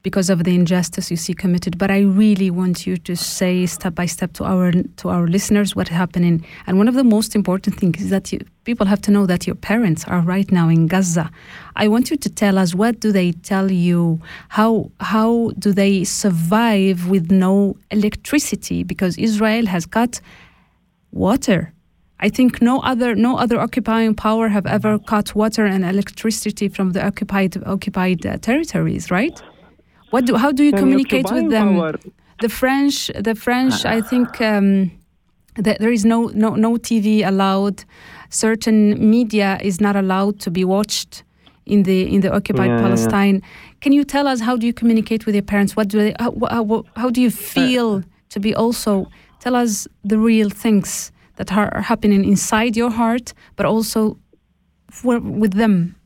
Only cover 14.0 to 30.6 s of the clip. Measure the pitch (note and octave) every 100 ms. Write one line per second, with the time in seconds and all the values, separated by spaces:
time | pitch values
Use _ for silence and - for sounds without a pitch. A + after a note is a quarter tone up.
14 | E3+ D#3+ - - - - A3+ A3 - _
15 | - A3 A3 A#3 A3+ - G3+ G3 G3 G3
16 | E3+ - G#3 E3+ E3 G#3+ A#3 G3+ F#3+ F3+
17 | F3 G3 E3 F#3+ F#3 G3 G3 - _ G#3+
18 | G#3 - - D4 - G3 - F3 F3+ -
19 | F#3 - A3+ G#3 A3 A3+ A3 F3+ - A3
20 | A#3+ - - - - _ _ _ _ _
21 | _ - F#2 C4+ - F#3 E3 _ _ _
22 | _ _ G#3 - B3+ - A#3+ C4 - B3+
23 | B3 G#3 A#3 B3+ A#3+ A#3 A3+ - A3+ A3
24 | A3+ G#3+ G#3+ A3 A3+ G#3 F#3 G#3 G#3+ G#3+
25 | - G#3+ G3+ G#3 G#3+ A3 G#3 F#3+ F3+ F#3+
26 | G3 - A3+ A3 G#3+ G#3 G3+ - F#3+ F3+
27 | G3+ - G3 G3+ F#3+ - - G3 - F#3+
28 | F#3 F3 - - G#3+ C#4 E4 F3 D#3+ -
29 | - F3+ D4 - - _ - _ _ _
30 | _ A#3+ B3+ B3+ C#4 C4+